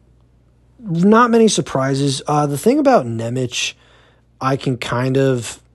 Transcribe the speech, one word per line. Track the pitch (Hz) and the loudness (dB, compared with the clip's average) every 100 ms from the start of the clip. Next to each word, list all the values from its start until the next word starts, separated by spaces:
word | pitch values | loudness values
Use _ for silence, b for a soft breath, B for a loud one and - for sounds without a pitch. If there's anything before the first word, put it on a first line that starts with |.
| _ _ _ _ _ _ _ _ | _ _ _ _ _ _ _ _
not | 220 165 196 220 240 | -6 0 4 6 4
many | 226 220 | 4 4
surprises. | 185 - 135 135 135 143 135 - | 2 -4 -4 -2 -2 -2 -4 -2
Uh, | 147 147 | -2 -2
the | 143 | 0
thing | 220 294 | 0 2
about | 277 233 | 4 2
Nemec, | 120 113 117 127 123 - - - b b b b b - | 0 -6 -4 -4 -6 -6 -8 -10 b b b b b -6
I | 131 135 | -4 -2
can | 139 120 | -4 -6
kind | - 123 131 135 | -4 -4 0 2
of | 135 123 113 - _ | 2 0 -6 -14 _